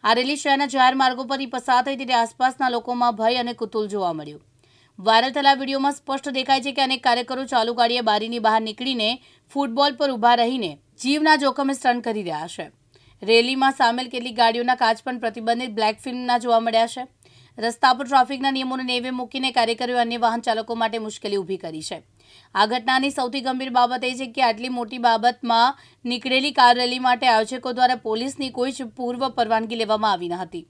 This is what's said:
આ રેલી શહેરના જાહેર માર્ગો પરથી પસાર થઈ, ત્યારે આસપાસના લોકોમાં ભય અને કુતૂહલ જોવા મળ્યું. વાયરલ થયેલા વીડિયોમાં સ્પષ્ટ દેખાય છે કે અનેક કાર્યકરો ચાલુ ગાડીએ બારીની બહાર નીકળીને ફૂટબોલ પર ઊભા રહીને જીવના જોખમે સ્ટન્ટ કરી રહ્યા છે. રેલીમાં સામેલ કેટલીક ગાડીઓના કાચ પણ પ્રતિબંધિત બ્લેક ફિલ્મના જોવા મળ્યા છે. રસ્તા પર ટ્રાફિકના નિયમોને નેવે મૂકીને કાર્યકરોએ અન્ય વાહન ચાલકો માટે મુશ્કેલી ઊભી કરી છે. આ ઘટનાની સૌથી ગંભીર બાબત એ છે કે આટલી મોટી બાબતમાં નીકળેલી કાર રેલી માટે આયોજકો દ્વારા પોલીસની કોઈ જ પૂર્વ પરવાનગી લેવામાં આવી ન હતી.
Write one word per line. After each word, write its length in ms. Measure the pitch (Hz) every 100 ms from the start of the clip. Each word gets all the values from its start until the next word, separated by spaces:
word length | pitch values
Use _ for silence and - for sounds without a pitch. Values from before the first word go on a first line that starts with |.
આ 100 | 208
રેલી 220 | 233 254 294
શહેરના 300 | 294 277 285
જાહેર 300 | 269 254 269
માર્ગો 280 | 262 247
પરથી 220 | 247 269 269
પસાર 380 | 240 240 247
થઈ, 120 | 254 269
ત્યારે 180 | 254
આસપાસના 560 | 247 226 - 262 254 262
લોકોમાં 460 | 240 226 247 240 214
ભય 200 | 220 247
અને 180 | 240
કુતૂહલ 340 | 240 226 220 214
જોવા 260 | 208 185
મળ્યું. 280 | 160 147 147 _ _ _ _ _ -
વાયરલ 320 | 196 220 254
થયેલા 220 | 277 277
વીડિયોમાં 380 | 277 269 269 277
સ્પષ્ટ 380 | 277 - 269 285
દેખાય 320 | 262 262 269
છે 100 | 254
કે 100 | 277
અનેક 220 | 262 262
કાર્યકરો 420 | 254 240 240 262 262
ચાલુ 280 | 254 226
ગાડીએ 280 | 240 233 247
બારીની 380 | 220 208 226 240
બહાર 220 | 220 220
નીકળીને 600 | 220 214 247 254 214 254 _ _ _
ફૂટબોલ 420 | 277 277 226 285 254
પર 160 | 285
ઊભા 240 | 247 233 240
રહીને 440 | 233 254 185 143 _ _
જીવના 320 | 254 294 311 311
જોખમે 380 | 277 262 277
સ્ટન્ટ 300 | 277 262 240
કરી 200 | 233 214
રહ્યા 240 | 180 151 165
છે. 240 | - 160 _ _ _ _ _
રેલીમાં 480 | 196 233 240 262 269
સામેલ 380 | 269 247 240 254
કેટલીક 260 | 254 240 226
ગાડીઓના 400 | 226 233 240 254
કાચ 220 | 233 226 -
પણ 140 | 247
પ્રતિબંધિત 520 | 226 226 220 233 254
બ્લેક 260 | 214 214 214
ફિલ્મના 340 | - 247 247 240
જોવા 220 | 240 226
મળ્યા 280 | 233 226 233
છે. 200 | 254 254 _ _ _ _ -
રસ્તા 360 | 226 233 269
પર 120 | 247 269
ટ્રાફિકના 460 | 269 254 277 269
નિયમોને 320 | 262 262 254
નેવે 260 | 254 247 247
મૂકીને 420 | 247 233 269 262
કાર્યકરોએ 440 | 247 226 233 247 247
અન્ય 220 | 233 240
વાહન 220 | 226 233
ચાલકો 360 | 233 220 220 233
માટે 220 | 226 226
મુશ્કેલી 380 | 214 - 208 202
ઊભી 220 | 175 190
કરી 240 | 175 160
છે. 220 | 156 170 _ _ _ _ _ -
આ 100 | 214
ઘટનાની 440 | 247 226 262 277
સૌથી 320 | 277 247 269
ગંભીર 280 | 254 254 262
બાબત 340 | 247 240 247
એ 100 | 254
છે 180 | 247 262
કે 100 | 247
આટલી 280 | 247 214 254
મોટી 280 | 247 226 254
બાબતમાં 800 | 233 226 233 247 240 226 247 277 - _ 240
નીકળેલી 460 | 240 254 262 277
કાર 240 | 277 247 247
રેલી 240 | 247 254
માટે 280 | 254 247 262
આયોજકો 460 | 220 214 262 262
દ્વારા 220 | 247 254 247
પોલીસની 540 | 226 220 254 277 269
કોઈ 220 | 254 254
જ 120 | 269
પૂર્વ 460 | 240 - 240 247 262
પરવાનગી 460 | 254 233 226 226 226
લેવામાં 360 | 214 214 214
આવી 180 | 185 175
ન 40 |
હતી. 340 | 175 175 175 160